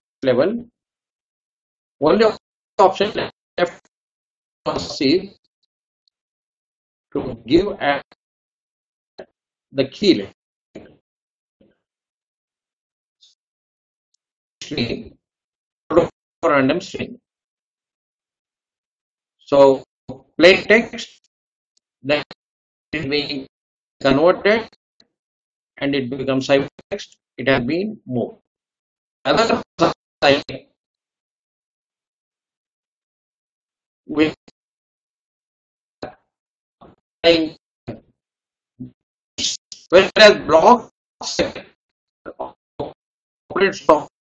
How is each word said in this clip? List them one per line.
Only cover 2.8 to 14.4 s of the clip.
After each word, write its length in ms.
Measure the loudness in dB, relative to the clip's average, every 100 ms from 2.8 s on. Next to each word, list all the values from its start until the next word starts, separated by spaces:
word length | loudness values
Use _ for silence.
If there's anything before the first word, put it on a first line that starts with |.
| 2 2 -4 -4
left 720 | -10 -12 _ -4 -4 -6 _ _ _ _ _ _ _ _ -6
for 80 |
us 260 | -6 -6 -2
is 380 | 0 0 -4 -18 _ _ _ _ _ _ _ _ _ _ _ _ _ _ _ _ _
to 240 | -8 -8 -10 0
give 220 | 0 0 -4
at 240 | -4 -4 -8 _ _ _ _ _ _ _ _ _ _ -20 -20 _ _ _ _
the 140 | -6 -6
key 280 | -2 0 0
level. 180 | -2 -16 _ _ _ -20 -20 _ _ _ _ _ _ _ _ _ _ _ _ _ _ _ _ _ _ _ _ _ _ _ _ _ _ _ _ _ _ _ _ _ _ _